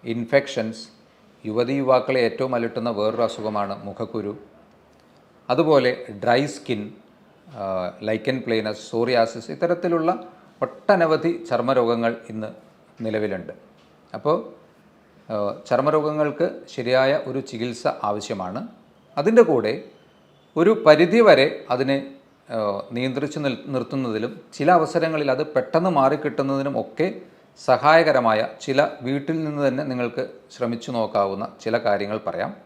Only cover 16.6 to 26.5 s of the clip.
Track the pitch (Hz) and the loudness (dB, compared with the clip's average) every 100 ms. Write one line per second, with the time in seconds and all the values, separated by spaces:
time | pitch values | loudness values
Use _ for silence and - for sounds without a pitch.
16.6 | - - 120 127 131 143 - 123 98 117 | -14 -8 0 2 4 0 -2 -8 -8 -6
17.6 | 120 117 - - 104 104 104 104 90 107 | -6 -4 -6 -2 -2 -2 -4 -8 -6 -8
18.6 | 226 - _ _ _ - 160 226 226 139 | -10 -16 _ _ _ -2 4 6 8 6
19.6 | 104 143 - - _ _ _ _ _ - | 2 -2 -8 -20 _ _ _ _ _ 2
20.6 | 180 214 165 151 170 214 214 135 143 - | 4 6 8 8 8 6 8 8 6 0
21.6 | - 127 135 139 139 - _ _ _ 117 | -6 -2 0 -2 -4 -18 _ _ _ -4
22.6 | 107 101 - 117 131 127 143 151 143 117 | -2 -4 -6 -4 -4 -2 -6 -4 -4 -4
23.6 | - 131 120 139 127 110 117 107 - - | -4 -6 -4 -4 -2 -2 -4 -8 -20 -2
24.6 | 147 180 156 170 160 160 143 127 151 131 | 4 4 4 0 0 -2 0 -2 0 -2
25.6 | 127 160 180 156 135 147 151 120 135 | 0 0 2 4 4 2 -4 -4 -2